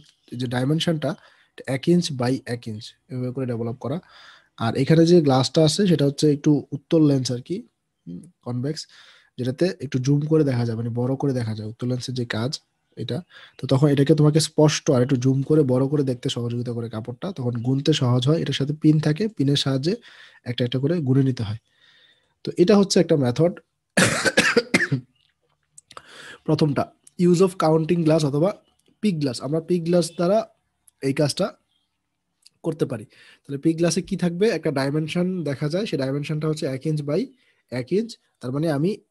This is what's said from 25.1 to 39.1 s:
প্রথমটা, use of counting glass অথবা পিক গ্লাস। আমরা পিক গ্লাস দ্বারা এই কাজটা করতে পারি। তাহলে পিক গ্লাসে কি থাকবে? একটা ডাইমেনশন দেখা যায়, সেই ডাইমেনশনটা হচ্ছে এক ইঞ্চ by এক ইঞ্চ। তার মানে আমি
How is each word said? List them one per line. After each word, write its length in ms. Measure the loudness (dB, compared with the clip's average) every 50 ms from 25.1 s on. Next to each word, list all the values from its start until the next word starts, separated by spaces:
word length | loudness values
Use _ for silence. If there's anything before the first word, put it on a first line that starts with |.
| _ _ _ _ _ _ _ _ _ _ _ _ _ -20 _ _ -20 -20 -20 -20 -20 -20 -20 -20 -20 -10 _
প্রথমটা, 460 | -2 0 2 2 0 0 -2 -4 -6 _ _ _ _ _ 0
use 220 | 2 4 4 4
of 100 | 4 2 2 0 0
counting 380 | 2 2 2 2 0 0 0 2
glass 200 | 2 2 2 2
অথবা 280 | 0 0 0 0 0 -2 -4 _ _ _ _ _ _ _ _
পিক 180 | -2 -2 -2 0
গ্লাস। 220 | -2 -4 -4 -6
আমরা 200 | -6 -4 -4 -4
পিক 220 | -2 -2 -2 -2 0
গ্লাস 280 | 2 2 2 2 0
দ্বারা 380 | -2 -2 0 2 2 0 0 -4 _ _ _ _ _ _ _ _ _ _
এই 120 | -4 -2 0
কাজটা 400 | 0 0 0 0 -2 -4 -6 -6 _ _ _ _ _ _ _ _ _ _ _ _ _ _ _ _ _ _ _ _ _ -8
করতে 220 | -8 -4 -4 -4
পারি। 200 | -4 -4 -8 -12
তাহলে 520 | -14 _ _ -20 -20 -20 _ _ -12 -10 -2
পিক 200 | -2 -2 0 2
গ্লাসে 240 | 0 0 0 -2
কি 160 | -4 -4 -4 -2
থাকবে? 320 | -2 -2 0 0 0 0
একটা 220 | 0 0 -2 -2
ডাইমেনশন 720 | -2 -2 -2 -2 -2 -2 -4 -4 -2 -2 -2 -2 -2 -4 -4
দেখা 260 | -4 -4 -4 -4 -4
যায়, 160 | -4 -4 -4
সেই 140 | -4 -4 -4
ডাইমেনশনটা 480 | -2 -4 -4 -4 -6 -6 -6 -4 -4 -4
হচ্ছে 180 | -4 -4 -4
এক 200 | -6 -6 -6 -4
ইঞ্চ 160 | -4 -4 -2
by 240 | -2 -2 -2 -2 -4 -6 -10 _ _ _ _ _ _ _
এক 200 | -8 -8 -6 -2
ইঞ্চ। 260 | -2 -2 -2 -4 -8 -18 _ _ _ _
তার 120 | -10 -6
মানে 200 | -4 -2 -2 -2
আমি 260 | 0 0 0 -2 -2 -4 _ _